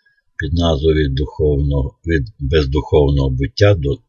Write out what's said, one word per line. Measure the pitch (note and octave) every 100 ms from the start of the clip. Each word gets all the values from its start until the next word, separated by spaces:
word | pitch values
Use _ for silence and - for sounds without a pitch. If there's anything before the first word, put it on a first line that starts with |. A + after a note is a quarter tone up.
| _ _ _ -
під | D2
назвою | E2 E2 C#2+ D#2+ D#2
«Від | C#2+
духовного, | C2+ - - D2+ C#2+ C#2+ C#2+ B1+ - E2
від | D#2+ B1 -
бездуховного | C2 D#2 C#2 C#2+ - D#2 C#2+ C#2+ C2+
буття | B1+ - - G2+
до | F#2 C#2 -